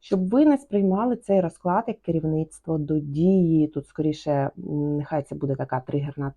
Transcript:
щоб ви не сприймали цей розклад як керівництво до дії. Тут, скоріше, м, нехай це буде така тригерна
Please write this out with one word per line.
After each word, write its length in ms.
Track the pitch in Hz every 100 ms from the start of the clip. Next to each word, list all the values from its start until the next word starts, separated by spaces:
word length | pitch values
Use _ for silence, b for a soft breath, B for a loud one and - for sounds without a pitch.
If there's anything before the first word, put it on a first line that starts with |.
щоб 280 | - 196 185
ви 180 | 240 302
не 120 | 285
сприймали 580 | - 202 196 190 240 233
цей 240 | - 196
розклад 440 | 170 - 180 185 -
як 160 | 214
керівництво 760 | - 165 160 156 160 - - 160
до 200 | 147 156
дії. 680 | 147 143 175 190 170 160 151
Тут, 180 | 156 -
скоріше, 440 | - 156 151 -
м, 680 | 143 139 - 180 147 147 147
нехай 260 | 143 156
це 120 | 139
буде 220 | 147 139 135
така 240 | 135 127
тригерна 520 | - 147 143 139 139